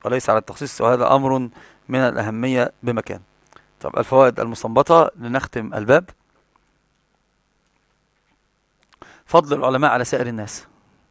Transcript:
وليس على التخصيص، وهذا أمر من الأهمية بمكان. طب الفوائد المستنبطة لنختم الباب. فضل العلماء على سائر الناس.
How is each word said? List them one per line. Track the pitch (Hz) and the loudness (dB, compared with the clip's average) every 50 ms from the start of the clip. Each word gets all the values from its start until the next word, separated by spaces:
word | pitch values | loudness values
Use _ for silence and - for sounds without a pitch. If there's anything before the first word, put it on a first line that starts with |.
| - | -6
وليس | 113 123 131 - - | -4 -4 -2 0 0
على | 110 110 | 0 0
التخصيص، | - - 98 - 147 139 - - | -2 -4 -10 -12 -12 -10 -6 -2
وهذا | - 117 123 120 123 127 131 | 0 2 2 2 4 4 4
أمر | 139 135 131 131 131 127 117 - - - - - _ _ - | 2 2 0 -2 -2 -4 -6 -10 -18 -20 -20 -20 _ _ -6
من | 127 131 | -2 -2
الأهمية | 131 120 - 117 104 107 110 113 123 131 131 127 123 - - _ | 0 0 -2 -4 -6 -6 -6 -4 -4 -2 0 0 -2 -2 -6 _
بمكان. | - 123 120 110 - - 95 95 - _ _ _ _ _ _ - _ _ _ _ | -6 -4 -4 -4 -6 -6 -10 -12 -14 _ _ _ _ _ _ -20 _ _ _ _
طب | - - - - | -12 -6 -4 -4
الفوائد | 120 - 131 131 135 123 110 - | -2 2 4 6 6 6 4 0
المستنبطة | 110 117 113 - - 113 113 131 143 - 170 165 156 - - | -4 -6 -6 -8 -8 0 2 2 4 6 6 6 6 4 0
لنختم | - 120 117 123 135 - - - 120 110 110 - | -6 -8 -6 -6 -6 -6 -6 -8 -8 -8 -6 -8
الباب. | 107 104 110 135 165 185 - - _ _ _ _ _ _ _ _ _ _ _ _ _ _ _ _ _ _ _ _ _ _ _ _ _ _ _ _ _ _ _ _ _ _ _ _ _ _ _ _ _ _ _ _ _ _ _ _ _ _ _ _ _ _ _ _ _ - - - - _ | -4 2 4 4 4 2 -2 -10 _ _ _ _ _ _ _ _ _ _ _ _ _ _ _ _ _ _ _ _ _ _ _ _ _ _ _ _ _ _ _ _ _ _ _ _ _ _ _ _ _ _ _ _ _ _ _ _ _ _ _ _ _ _ _ _ _ -20 -20 -20 -20 _
فضل | - - 170 156 143 147 143 | 2 2 2 2 2 0 0
العلماء | 135 131 131 131 151 143 | 0 0 2 2 2 2
على | 117 123 123 | 2 0 0
سائر | - - 131 127 | -2 -2 -2 -2
الناس. | 120 117 110 104 101 - - - - _ _ _ _ _ _ _ _ | -4 -6 -8 -10 -10 -12 -16 -18 -20 _ _ _ _ _ _ _ _